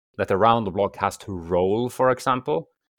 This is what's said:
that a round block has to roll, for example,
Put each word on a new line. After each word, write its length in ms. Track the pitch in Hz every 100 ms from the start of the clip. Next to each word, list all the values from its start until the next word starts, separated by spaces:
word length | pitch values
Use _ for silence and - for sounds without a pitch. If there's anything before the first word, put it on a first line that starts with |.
| _ -
that 140 | 98
a 60 | 95
round 340 | 113 117 101
block 220 | 87 98 -
has 180 | 101 -
to 140 | -
roll, 580 | 92 82 87 92 110 123
for 200 | - 127
example, 600 | 123 135 127 147 160 - _ _